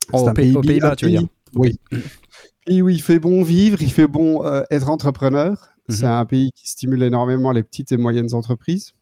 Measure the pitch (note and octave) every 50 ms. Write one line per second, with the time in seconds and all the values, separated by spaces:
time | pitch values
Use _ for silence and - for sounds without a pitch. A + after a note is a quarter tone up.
0 | - - - C3 B2+ A#2+ A2 B2+ C#3 B2+ C3 C#3 C3 D3 D3 - D3+ D3+ C#3+ -
1 | - E3+ F3 E3 E3+ E3+ _ _ _ _ - B2 C3 B2 A2 - _ - - A#2+
2 | A2 - - - _ _ _ - - - _ _ - - F#3 F#3 F#3 F3+ F3+ D#3+
3 | D#3 - E3+ E3+ D#3 E3+ F3+ F#3 F3+ D#3+ E3+ F3 G3+ A3 G#3 - - - - -
4 | D#3 D3 C#3+ D3+ E3 D#3+ D#3 D#3 - D#3 C#3+ C#3 C3+ - D3+ D3 C3+ C3+ D#3 D#4
5 | - C#3+ C3+ - C3+ C3+ C3 C#3+ D3 F3+ G#3 - _ _ _ _ _ - A2+ G2+
6 | B2 B2 A#2 A#2+ A#2 A2 - C3 C3+ C3 - _ - - - - - B2+ C3+ B2+
7 | B2+ B2 A#2+ A#2+ B2 B2+ B2+ C3 C3 C3 B2+ A#2 G#2+ - - - - - C3+ A#2+
8 | A#2+ A#2 A#2 A#2+ A#2+ A#2 A#2 A#2 A2 A#2 B2 A#2 - - E3+ F#3+ - - _ _